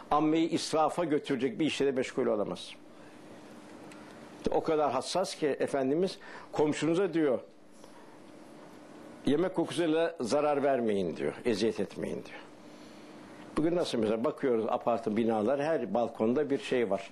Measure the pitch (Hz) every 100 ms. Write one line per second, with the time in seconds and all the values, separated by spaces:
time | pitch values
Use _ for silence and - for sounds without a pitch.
0 | - 147 156 160 165 165 - 156 151 -
1 | 165 143 - 131 127 110 147 - 139 131
2 | 120 - 117 107 95 - - - - -
3 | - - - - - - - - - -
4 | - - - - - - - 151 143 123
5 | - 175 190 - 147 123 123 139 131 156
6 | 185 - - - - - 151 147 151 165
7 | 190 160 147 113 - - - - - -
8 | - - - - - - - - - -
9 | - - 127 151 185 175 160 143 170 160
10 | 165 - 117 147 147 143 139 131 113 101
11 | 87 67 73 - 123 101 110 104 92 -
12 | - - - - - - - - - -
13 | - - - - - - 160 175 147 120
14 | 107 110 147 - 139 113 110 123 123 113
15 | 113 104 113 110 107 143 151 156 110 117
16 | 113 - 113 135 135 135 - 127 107 95
17 | -